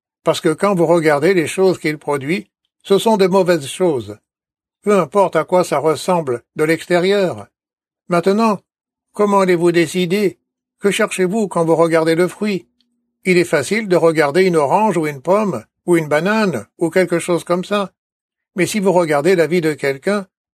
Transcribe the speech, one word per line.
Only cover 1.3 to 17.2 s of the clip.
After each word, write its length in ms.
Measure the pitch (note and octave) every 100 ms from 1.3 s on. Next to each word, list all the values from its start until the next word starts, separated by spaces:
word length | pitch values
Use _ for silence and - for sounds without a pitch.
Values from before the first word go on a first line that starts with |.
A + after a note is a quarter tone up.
les 140 | F#3+ C#3+
choses 300 | - F#3+ E3
qu'il 200 | D#3+ D3+
produit, 520 | - C#3+ C3+ F#3+ - _ _ _
ce 160 | - F#3+
sont 180 | A3+ G#3+
de 100 | F#3+
mauvaises 400 | F#3+ F3 F3 C3+
choses. 520 | - F#3 C#3 G2+ G#2 _ _ _ _ _ _
Peu 140 | G3+ G#3
importe 380 | D#3+ G3+ F3+
à 100 | E3
quoi 200 | D3+ F3+
ça 140 | E3+ D3+
ressemble 680 | D3+ C#3+ - F3+ D3 A#2 _
de 100 | -
l'extérieur. 840 | D#3 D#3+ - F3 F#3 G3+ F#3 A2 G2+ _ _ _ _ _ -
Maintenant, 520 | F3 F3+ G3+ A3+ F#3+ _ _ _ _ _
comment 280 | - G#3 G3+
allez-vous 320 | F#3+ F3 F3
décider ? 680 | E3+ D#3+ F3+ F3+ G3 G3 - _ _ _ _
Que 100 | G3+
cherchez-vous 560 | F#3 G#3+ - F#3 A3 G3+
quand 160 | F3
vous 120 | E3 D#3+
regardez 380 | E3+ D#3+ D#3+
le 140 | E3 F3+
fruit ? 400 | - G#3+ F#3+ - _ _ _ _ _
Il 120 | - F3+
est 80 |
facile 440 | E3 D#3 C3 G#3 G#3+
de 80 | F3
regarder 480 | E3 D#3+ D3 D3
une 120 | F#3+ E3
orange 400 | C#3 F3 G#3+ F3
ou 100 | D#3
une 140 | C#3+
pomme, 440 | D#3+ G3 G#3+ B2+ - _ -
ou 100 | E3+
une 120 | D3+
banane, 580 | D3 F3 A3 G#3 B2+ G#2 -
ou 100 | E3
quelque 280 | F#3 F3+
chose 240 | E3+